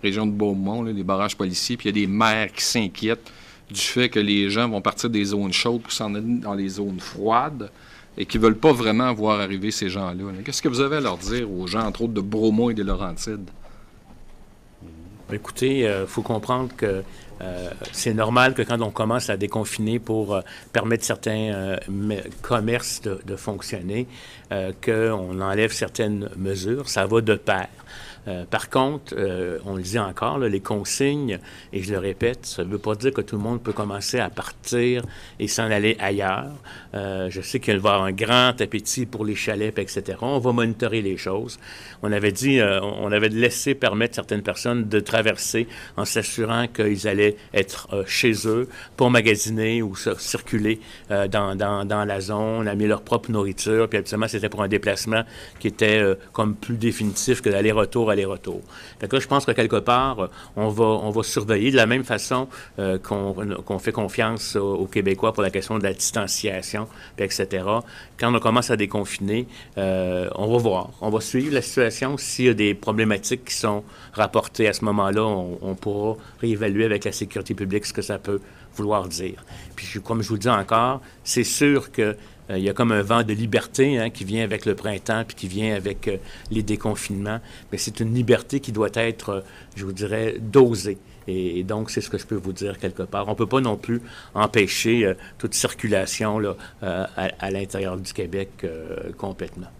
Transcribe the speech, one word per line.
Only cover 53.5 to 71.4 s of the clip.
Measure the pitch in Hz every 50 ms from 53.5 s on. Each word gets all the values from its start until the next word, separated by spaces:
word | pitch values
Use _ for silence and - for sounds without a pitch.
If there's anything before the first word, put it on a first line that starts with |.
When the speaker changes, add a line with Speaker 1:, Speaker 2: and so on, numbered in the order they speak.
| 95 - - 104 110 110 113 110
Speaker 2:
Puis | 113 107
habituellement, | 95 - - 104 110 110
c'était | - 110 98 104
pour | - 104
un | 104 98
déplacement | 107 98 - 107 98 95 - 113 110 110 117 - - - - - - -
qui | - 110
était, | 101 - 110 107 107 107
euh, | 104 98 95 95 - - -
comme | - 110 107 104
plus | 104 - - 120 113
définitif | 107 117 107 - 110 104 95 - - - 127 117
que | - 113
l'aller-retour | 101 98 101 107 107 107 104 95 - 123 117 110
aller-retour. | 104 101 98 95 98 98 - 101 87 95 - - - - - - - -
Fait | - 98
que | 131
là, | 135
je | 127 -
pense | 139 - -
que | -
quelque | 117 - 117 110 120 107
part, | 98 - 120 123 131 135 131 110
euh, | 95 90 - - - - -
on | - 104 110
va, | 107 104 117
on | 110 110 107 90 107
va | 104 113 107
surveiller | - - 131 107 104 110 101 107 131
de | 135
la | 127 113
même | 110 120 131 127
façon, | - 120 104 - - 135 127 131 127 - - - - - -
euh, | 101 95 92 95
qu'on, | 95 - 107 101 98 98 95 87 104 104 98 - -
qu'on | - 104 92
fait | - -
confiance | 110 - 107 95 - - 113 110 113 110 - - -
aux, | 107 98 98 98
aux | 85 95 95
Québécois | - 113 98 98 95 95 - 113 110
pour | - 104
la | 95
question | - 98 92 - 110 110
de | 98
la | 98 95
distanciation, | - - - - 117 101 98 - - - 104 98 92 185 - - 107 107 113 - - - - -
puis | - 101
et | 95
cetera. | - - 98 95 - 92 92 98 107 117 120 - - - - - - -
Quand | - 120 123
on | 113
commence | - 117 110 120 120 -
à | 123 107
déconfiner, | 104 98 - 107 101 - - - 101 98 104 113 123 120 - - - - - 98
euh, | 98 95 95 95 92 90 90 90 90 - -
on | - 101 107
va | 117 120
voir, | 117 113 95 92 90 - - -
on | - 110
va | 107 110
suivre | 110 - - 127